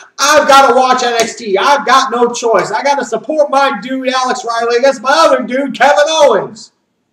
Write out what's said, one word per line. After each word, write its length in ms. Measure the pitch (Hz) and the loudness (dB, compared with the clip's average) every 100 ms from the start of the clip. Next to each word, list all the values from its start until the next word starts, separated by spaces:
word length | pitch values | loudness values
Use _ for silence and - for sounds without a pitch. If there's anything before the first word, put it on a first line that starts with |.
| - - | -16 -4
I've 300 | 285 302 - | 2 2 4
gotta 280 | 277 277 254 | 4 4 4
watch 280 | 262 254 | 2 0
N 100 | 240 | 0
X 220 | 233 220 - | -2 -4 -6
T. 220 | 226 185 | -4 -2
I've 280 | 262 285 240 | 0 0 2
got 260 | 262 - | 0 2
no 200 | 233 240 | -2 -2
choice. 400 | 240 233 202 165 | -2 0 0 0
I 120 | 220 | -2
gotta 220 | 262 277 - | -2 -2 -4
support 440 | 226 - 311 294 | -6 -4 -2 0
my 300 | 269 277 - | 0 0 -2
dude, 260 | 247 262 254 | -8 -8 -4
Alex 380 | 254 254 247 233 | -4 -2 -4 -6
Riley, 320 | 233 233 240 | -4 -2 0
against 240 | 269 254 | 0 0
my 100 | 247 | 0
other 320 | 311 320 262 | 2 2 2
dude, 340 | 214 254 277 - | -2 -4 -4 0
Kevin 280 | 262 294 294 | 2 2 2
Owens. 640 | 320 285 202 - - - _ _ _ _ | 2 2 2 -4 -12 -20 _ _ _ _